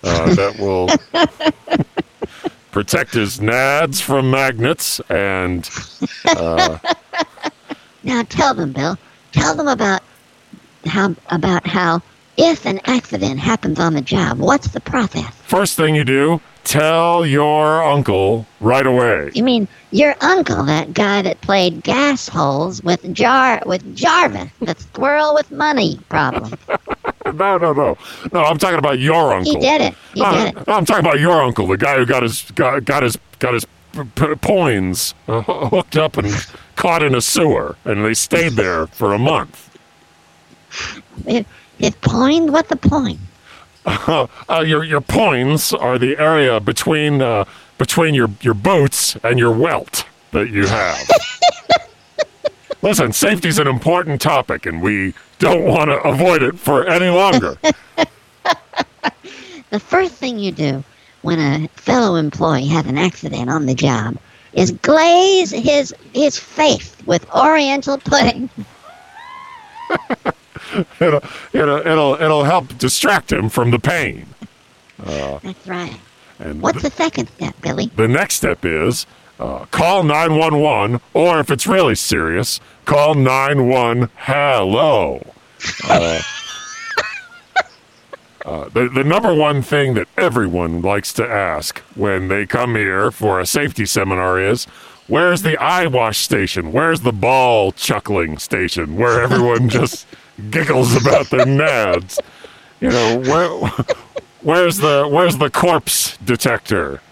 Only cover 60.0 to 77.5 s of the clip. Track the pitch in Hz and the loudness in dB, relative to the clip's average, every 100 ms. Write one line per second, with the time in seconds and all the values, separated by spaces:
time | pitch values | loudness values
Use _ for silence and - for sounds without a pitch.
60 | 370 - 262 233 196 165 151 135 139 _ | 0 -4 -8 -4 -6 -2 -4 -4 -10 _
61 | _ _ 160 170 147 151 156 - - 254 | _ _ -2 0 0 0 -4 -8 0 2
62 | 220 170 151 - 175 139 139 160 151 135 | 2 2 -2 0 0 0 0 0 0 0
63 | 180 - 156 - 123 156 135 127 139 117 | -2 -2 -10 -6 -4 -2 -2 0 0 0
64 | 110 117 - - - - 185 - - 302 | -4 -8 -14 -20 -8 0 0 0 2 4
65 | 330 349 381 381 339 254 233 294 269 - | 6 6 6 4 2 -2 0 2 0 -8
66 | - 254 294 - - - 302 - - - | -10 0 0 0 -12 0 2 2 -4 -14
67 | - 170 - - 269 311 277 277 277 277 | -2 -2 0 2 4 4 2 -2 -2 -6
68 | - 285 233 - 254 - 107 - - - | 0 2 2 0 -8 -12 -18 -18 -20 -20
69 | - - - 1047 - - - 906 932 - | -20 -20 -20 -20 -20 -20 -20 -20 -6 -6
70 | - 247 - - _ - - - 170 - | -6 -8 -8 -10 _ -20 -8 -6 -6 0
71 | 175 147 - - - - 151 143 160 160 | 0 0 -2 -18 -6 0 0 0 2 2
72 | 143 147 156 151 143 180 131 123 127 - | 2 2 2 2 2 2 -2 -4 -2 0
73 | - 202 - - 107 - 120 120 147 170 | 2 0 0 -2 0 0 2 2 0 -2
74 | 131 - - - - _ _ _ _ - | -4 -6 -16 -20 -20 _ _ _ _ -16
75 | - 73 69 71 185 185 190 180 175 104 | -10 -8 -8 -8 -12 -16 -12 -10 -10 -14
76 | - _ - _ - - - 359 285 - | -20 _ -20 _ -12 -6 -4 -4 -6 -4
77 | 320 - - - - | -4 -4 -10 -10 -12